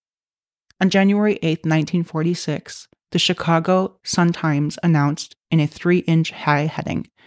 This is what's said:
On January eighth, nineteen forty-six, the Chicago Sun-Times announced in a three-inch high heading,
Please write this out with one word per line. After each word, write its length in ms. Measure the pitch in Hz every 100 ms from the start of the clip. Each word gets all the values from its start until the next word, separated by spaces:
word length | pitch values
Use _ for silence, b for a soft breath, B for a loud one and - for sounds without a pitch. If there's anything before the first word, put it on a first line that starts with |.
| _ _ _ _ _ _ _ -
On 100 | 190
January 500 | 196 190 202 214 -
eighth, 240 | 165 160 160
nineteen 380 | 160 151 175
forty-six, 840 | 170 160 160 180 - 151 - - - _ _
the 80 | 175
Chicago 800 | - 175 - 165 165 185 190 -
Sun-Times 720 | - - 170 170 160 143 147 -
announced 520 | 175 156 143 151 - _ _
in 100 | 165
a 80 | 147
three-inch 640 | - 175 180 - 165 160
high 360 | - - 147 156
heading, 400 | - - - - b